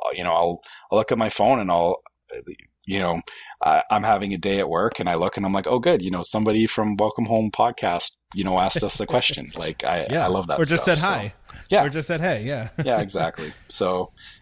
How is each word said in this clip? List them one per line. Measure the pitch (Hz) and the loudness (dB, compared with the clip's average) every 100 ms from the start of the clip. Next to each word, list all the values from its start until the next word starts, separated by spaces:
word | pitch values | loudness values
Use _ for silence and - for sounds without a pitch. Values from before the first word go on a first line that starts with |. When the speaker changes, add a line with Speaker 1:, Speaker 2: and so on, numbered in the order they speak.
| - | -2
Speaker 1:
you | 76 | -4
know, | 87 | 0
I'll, | 85 85 87 - - - | 2 2 -2 -10 -20 -2
I'll | 104 | 0
look | 110 | 2
at | 113 | 0
my | 110 | 0
phone | - 107 131 | 2 4 4
and | 98 | 2
I'll, | 87 85 - - _ _ 60 - - - _ | 2 2 0 -6 _ _ -14 -14 -18 -20 _
you | - 98 | -6 -2
know, | 90 85 - - - - | 0 -2 -6 -16 -18 -2
I, | 80 78 - | 2 4 4
I'm | 107 | 0
having | 104 104 101 | 2 2 0
a | 98 | -4
day | 98 98 | 0 0
at | 85 | 0
work | 82 110 - | 0 0 -2
and | 90 | -2
I | 82 | 0
look | 90 - | 0 -2
and | 98 | -2
I'm | |
like, | 98 92 | -2 0
"Oh, | 127 | 0
good, | 123 170 | 2 2
you | 92 | 0
know, | 90 | -4
somebody | 85 110 107 110 110 | -2 0 2 2 2
from | - 107 101 | 2 0 2
Welcome | 107 - 113 | 0 0 0
Home | 113 110 | 2 0
Podcast, | - 117 - 104 87 - - _ | 2 0 0 -2 0 -2 -4 _
you | 95 | -6
know, | 98 92 | 0 2
asked | 92 - | 2 0
us | 104 - | 0 -2
a | 104 | 0
question." | 123 - - - | 0 0 -2 -8
Speaker 2:
<laughs> | - | -10
Speaker 1:
Like, | 80 80 | -8 -4
I, | 65 87 78 | -2 -2 -2
Speaker 2:
Yeah. | 151 98 | 0 0
Speaker 1:
I | |
love | 92 90 | 0 -2
that | 143 | 0
Speaker 2:
Or | 156 | 2
just | 160 | 2
Speaker 1:
stuff, | 185 160 | 2 2
Speaker 2:
said | |
Speaker 1:
so. | 185 | 2
Speaker 2:
hi. | 165 104 - - - - | 0 -6 -12 -20 -18 0
Speaker 1:
Yeah. | 196 143 | 2 2
Speaker 2:
Or | |
just | 147 151 | 0 -4
said, | 165 | -2
"Hey," | 180 131 | -2 -2
yeah. | 113 139 110 | -4 -6 -6
<laughs> | - | -6
Speaker 1:
Yeah, | 135 117 | 0 0
exactly. | 101 95 82 - 78 - - | 0 -2 -2 -4 -12 -14 -8
So, | - 95 92 90 - - - | -2 0 0 -4 -10 -20 -20